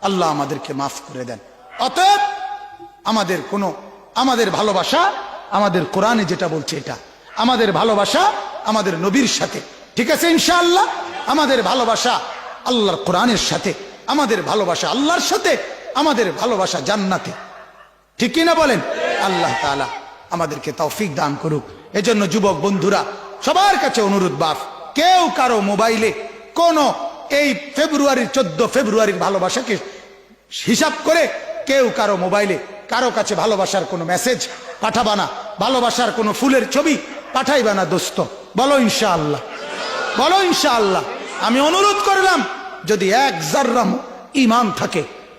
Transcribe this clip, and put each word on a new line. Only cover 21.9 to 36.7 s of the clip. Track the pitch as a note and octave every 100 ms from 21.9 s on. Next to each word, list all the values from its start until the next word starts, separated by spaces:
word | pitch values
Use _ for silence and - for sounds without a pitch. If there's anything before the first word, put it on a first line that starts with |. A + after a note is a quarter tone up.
এজন্য | F#3+ G3+ A3 G3+
যুবক | F#3+ G3
বন্ধুরা, | E3+ F3+ G3 E3+ G3 - - - -
সবার | - D#4+ G4+ F#4+
কাছে | C4 A#3
অনুরোধ, | G3+ G3 F#3
বাপ, | C#3 D#3+ D3 - - -
কেউ | - E4 F#4 E4 F#3+
কারো | B3+ A3+
মোবাইলে | G3 G3+ A3+ A3+ A3 - - - -
কোনো | - E4+ D#4+ C4+ - - - - C#4+
এই | D4 A3 -
ফেব্রুয়ারির, | - D#4 D4 C#4 C4 A#3 C4+
চোদ্দ | G3 D#3 A3+
ফেব্রুয়ারির | B3 A#3 G#3+ G#3+ F3+
ভালোবাসাকে | E3+ G3 F3+ A#3+ A#3+ G3 - - - - - - _ - -
হিসাব | A3+ D#4 -
করে | - E4 C#4 - - - -
কেউ | C4+ B3 -
কারো | G#3 G3
মোবাইলে | F3+ G3+ G3+ E3 - - -
কারো | A3+ B3+
কাছে | G#3+ G3+
ভালোবাসার | F#3+ G3 G#3 F#3 G3
কোনো | E3 F3+
মেসেজ | E3 F3+ - A#3+ - - - -
পাঠাবা | G#3+ G#3+ A3+ G#3
না, | E3 - - -
ভালোবাসার | G#3 C4 A#3+ - A3+
কোনো | A3 G#3+
ফুলের | - C4 C4 A3+